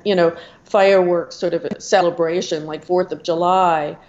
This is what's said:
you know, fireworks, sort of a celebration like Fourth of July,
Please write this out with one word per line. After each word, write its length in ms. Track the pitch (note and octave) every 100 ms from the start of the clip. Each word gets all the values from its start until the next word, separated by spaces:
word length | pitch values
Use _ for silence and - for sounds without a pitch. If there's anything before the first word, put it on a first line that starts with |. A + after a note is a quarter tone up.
| G#3
you 100 | F#3
know, 200 | E3+ E3+ - -
fireworks, 720 | - G#3+ G3 F#3+ F3+ F3 - -
sort 180 | F3
of 120 | E3 D3
a 160 | -
celebration 840 | - G3 F3 E3+ E3 F3 A3+ D#3+ D#3
like 180 | D#3 -
Fourth 260 | F3+ F#3
of 120 | D3+
July, 760 | - E3 F3 F#3+ F3+ D#3+ D3+ E3+